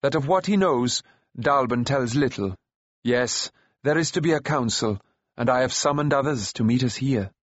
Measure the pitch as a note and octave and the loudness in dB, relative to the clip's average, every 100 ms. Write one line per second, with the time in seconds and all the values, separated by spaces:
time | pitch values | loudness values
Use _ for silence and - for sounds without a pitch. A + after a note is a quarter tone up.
0 | C#3 D#3 C#3 F#3 F#3 G3+ F#3+ B2+ B2 - | 0 -2 0 0 2 2 4 2 0 -2
1 | - _ _ - A#2+ C#3+ B2+ B2 A#2+ C#3 | -8 _ _ -4 0 2 2 0 0 0
2 | B2 C3 C3+ - G2 F#2 _ _ _ _ | 0 0 0 0 -6 -6 _ _ _ _
3 | A#2+ B2 B2 - - _ _ _ C#3 D3+ | -2 0 0 -4 -8 _ _ _ -2 0
4 | E3 F#3 D#3+ D#3 - D3+ A#2 - A2+ G2+ | 0 0 0 0 0 0 0 -2 -2 -4
5 | _ _ _ - A#2+ B2+ B2+ - D3 C#3+ | _ _ _ -4 0 2 0 0 0 0
6 | D3 C#3+ C#3 C3+ G2 - A2 B2 B2+ - | 2 2 0 -2 -6 -2 2 2 0 -2
7 | C3+ B2+ F#2 _ | -2 -2 -2 _